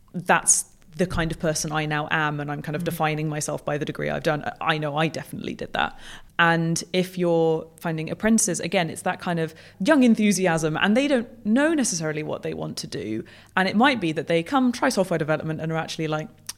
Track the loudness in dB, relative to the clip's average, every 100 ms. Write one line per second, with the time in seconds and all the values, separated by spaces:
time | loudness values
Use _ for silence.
0 | -12 -4 2 4 4 0 -2 -12 -8 -2
1 | 0 0 -2 -2 -2 -2 -2 -2 0 -2
2 | 0 0 0 -2 -4 -6 -4 -4 -2 0
3 | 0 0 -2 -2 -4 -4 -4 -4 -4 -4
4 | -2 0 0 0 -2 -4 -2 0 0 0
5 | 0 -2 -8 -8 -8 -8 -4 0 0 -4
6 | -16 -18 -20 -4 0 2 0 -2 -2 -2
7 | -2 0 0 2 2 0 -4 -10 -6 -4
8 | -6 -2 2 4 2 -2 -2 0 0 -2
9 | -4 -4 -2 -2 -2 -6 -14 -2 4 6
10 | 6 6 4 4 2 2 0 0 2 4
11 | 4 2 -2 -6 0 2 4 2 0 -2
12 | -4 -4 -6 -6 -6 -6 -6 -8 -8 -8
13 | -6 -6 -8 -16 -4 0 2 4 4 4
14 | -2 -2 0 0 2 2 2 2 0 2
15 | 2 0 0 -2 -2 -4 -4 -4 -4 -4
16 | -4 -4 -6 -12 -18